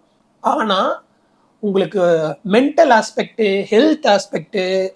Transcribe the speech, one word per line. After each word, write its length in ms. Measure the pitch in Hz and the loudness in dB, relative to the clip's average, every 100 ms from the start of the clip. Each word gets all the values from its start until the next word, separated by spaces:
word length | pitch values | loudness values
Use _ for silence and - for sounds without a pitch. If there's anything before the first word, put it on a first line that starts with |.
| _ _ _ _ | _ _ _ _
ஆனா 640 | - 277 220 190 254 - - _ _ _ _ _ | -4 -2 -2 -2 -2 -4 -12 _ _ _ _ _
உங்களுக்கு 420 | 214 196 175 202 175 165 156 - 165 | -4 -2 -2 0 0 0 -2 -6 -2
மென்டல் 420 | 208 285 302 320 | 0 2 2 4
ஆஸ்பெக்ட், 760 | 233 220 - 208 - 214 196 196 | 4 0 -6 -8 -4 -2 -2 0
ஹெல்த் 360 | 214 302 302 247 | 2 2 2 2
ஆஸ்பெக்ட், 840 | 202 - - 156 208 185 190 190 | 0 0 -10 -8 -6 -2 -2 -4